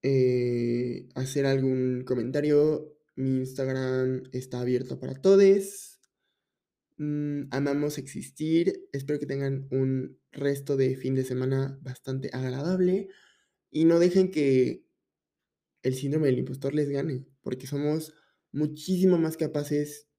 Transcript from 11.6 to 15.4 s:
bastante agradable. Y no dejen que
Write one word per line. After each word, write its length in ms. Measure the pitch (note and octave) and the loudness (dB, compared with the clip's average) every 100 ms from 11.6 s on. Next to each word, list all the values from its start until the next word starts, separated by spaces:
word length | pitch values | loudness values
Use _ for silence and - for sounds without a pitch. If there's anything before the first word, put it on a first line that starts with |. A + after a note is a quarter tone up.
| C3+ C#3 | -2 -6
bastante 480 | - B2+ - C3+ C3+ | -14 -14 -8 -6 -6
agradable. 760 | C3 C3 B2+ D3+ F#3 F3+ F#3 F#3+ - _ _ _ _ _ | -4 -4 -4 -2 2 2 0 -4 -14 _ _ _ _ _
Y 160 | D#3 E3 | 2 4
no 140 | E3+ | 6
dejen 320 | F3 F3+ F#3 | 4 4 2
que 540 | E3+ C#3 C3 B2 - _ _ _ _ _ _ | 2 4 4 4 0 _ _ _ _ _ _